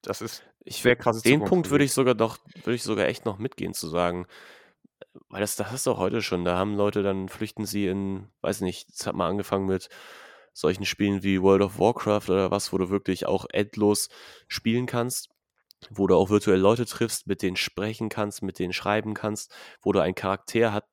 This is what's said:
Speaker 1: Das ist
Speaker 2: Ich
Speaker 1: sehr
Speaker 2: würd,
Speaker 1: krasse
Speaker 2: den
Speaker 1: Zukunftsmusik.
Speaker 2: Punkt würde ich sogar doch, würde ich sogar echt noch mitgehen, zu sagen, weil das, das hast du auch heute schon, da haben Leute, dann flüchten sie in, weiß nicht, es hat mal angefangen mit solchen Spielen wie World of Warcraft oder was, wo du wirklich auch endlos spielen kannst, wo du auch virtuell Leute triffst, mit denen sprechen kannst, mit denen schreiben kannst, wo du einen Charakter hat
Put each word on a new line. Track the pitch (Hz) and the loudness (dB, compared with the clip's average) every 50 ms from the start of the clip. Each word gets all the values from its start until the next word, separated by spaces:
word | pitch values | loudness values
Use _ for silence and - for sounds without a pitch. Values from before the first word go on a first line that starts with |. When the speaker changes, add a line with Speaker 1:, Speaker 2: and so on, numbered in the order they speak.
| - | -6
Speaker 1:
Das | - 104 - | -8 -8 -6
ist | 110 113 - - - _ _ _ - | -8 -10 -12 -14 -20 _ _ _ -18
Speaker 2:
Ich | - - - - | -14 -12 0 4
Speaker 1:
sehr | 123 123 | 4 4
Speaker 2:
würd, | 117 | 4
Speaker 1:
krasse | - 127 113 110 110 | 2 0 0 2 4
Speaker 2:
den | 123 131 | 4 4
Speaker 1:
Zukunftsmusik. | 151 120 98 | 4 4 2
Speaker 2:
Punkt | 185 185 160 - | 2 2 2 2
würde | 143 147 143 | 2 2 2
ich | 135 - | 2 2
sogar | - 135 123 123 | 2 2 2 4
doch, | 107 113 113 117 - _ - - 175 - | 2 2 -2 -2 -8 _ -20 -20 -12 -4
würde | - 120 | -4 -4
ich | 120 - | -4 -2
sogar | - 110 101 98 | -2 0 2 2
echt | 71 110 - - | 0 0 -2 -4
noch | 117 101 98 | -6 -6 -4
mitgehen, | 107 135 - - - 87 90 | -8 -8 -6 -6 -8 -8 -8
zu | - - 80 | -8 -8 -4
sagen, | 78 87 87 87 87 90 87 _ - - - - - - - _ _ _ _ _ _ _ - _ _ - _ _ | -2 0 0 0 0 -4 -8 _ -16 -20 -20 -20 -20 -20 -20 _ _ _ _ _ _ _ -20 _ _ -20 _ _
weil | - 98 | -4 -4
das, | 104 104 - | -4 -4 -2
das | - 104 98 | -4 -6 -6
hast | 117 135 - | -6 -4 -2
du | 135 117 | -2 0
auch | - | 0
heute | 92 95 123 117 101 | 0 0 0 -2 -2
schon, | - 92 90 87 | -2 -2 -2 0
da | 87 90 | 0 0
haben | 90 95 104 104 | 0 0 -2 0
Leute, | 101 101 104 101 104 98 | 0 0 2 2 0 0
dann | 98 95 95 95 92 | 0 -2 -2 -6 -8
flüchten | - - 110 107 - - 107 | -8 -8 -8 -8 -6 -8 -8
sie | 95 - 101 101 | -4 -2 -2 -2
in, | 92 92 98 98 98 98 95 98 - _ _ | 0 0 -2 -2 -4 -6 -8 -10 -16 _ _
weiß | - - 101 98 95 | -4 -4 -4 -2 -2
nicht, | 92 90 - - _ | -4 -4 -6 -12 _
es | _ - - | _ -8 -8
hat | 107 - | -6 -2
mal | 82 95 82 | -2 -2 -2
angefangen | 95 101 98 - - 98 95 | -2 -4 -4 -2 -2 -2 0
mit | 95 95 92 - - - - - - - - - - - - - _ _ | 0 -2 -2 -4 -8 -20 -20 -20 -20 -20 -20 -20 -20 -20 -20 -20 _ _
solchen | - - 78 92 95 101 | -2 0 0 0 0 -4
Spielen | 95 - - 104 101 101 98 92 | -6 -4 -2 0 0 0 0 0
wie | 98 98 95 | 0 0 4
World | 90 98 98 95 101 | 6 6 6 6 6
of | 95 98 - | 2 2 2
Warcraft | 90 110 120 - - 107 104 104 - - | 2 2 2 2 0 0 0 0 2 0
oder | 92 95 95 95 | 0 2 2 2
was, | - 101 - - - | 0 -2 -2 -2 -2
wo | 92 | -2
du | 92 87 | -2 0
wirklich | 98 101 - - 95 - - | -2 -2 0 -2 -4 -2 0
auch | - 95 95 - - - | -2 -2 -2 -2 -2 -2
endlos | - 104 104 - 107 107 104 104 101 - - - - - - - - _ _ | -2 -2 -2 0 2 4 4 4 2 0 -6 -8 -20 -20 -20 -20 -20 _ _
spielen | - - _ 113 113 120 127 | -12 -4 _ 0 0 0 -2
kannst, | 123 - 120 117 123 127 - - - _ _ _ _ _ _ _ _ _ _ - - | -2 -2 -2 -2 -2 -4 -8 -10 -12 _ _ _ _ _ _ _ _ _ _ -20 -16
wo | - - 98 90 | -2 0 4 6
du | 92 | 6
auch | 82 98 92 | 6 6 6
virtuell | 104 104 - - 95 92 | 4 2 4 4 4 6
Leute | 92 98 113 117 120 | 6 4 4 4 0
triffst, | - - - 117 113 - - - - | -6 -2 -2 -2 -2 -2 -6 -4 -6
mit | 98 - - | -6 -2 -2
denen | 92 92 | -2 -2
sprechen | - - - _ - 98 107 110 - 113 107 | -2 -4 -4 _ -4 -4 -4 -4 -4 -6 -6
kannst, | - - 107 104 101 - - | -4 -4 -4 -4 -4 -6 -6
mit | 95 92 - | -8 -4 -4
denen | 92 87 90 | -4 -4 -4
schreiben | - - 101 104 107 107 110 107 | -4 0 0 0 0 0 -4 -6
kannst, | - - 107 107 104 - - - - - - - _ | -4 -4 -4 -4 -6 -10 -14 -16 -20 -20 -20 -20 _
wo | _ - 98 | _ 2 4
du | 98 | 4
einen | 78 87 92 | 4 2 0
Charakter | - - 95 98 101 _ - - 117 113 113 104 | -2 -2 -2 -2 -2 _ -4 0 2 2 2 0
hat | 104 - _ | -2 -8 _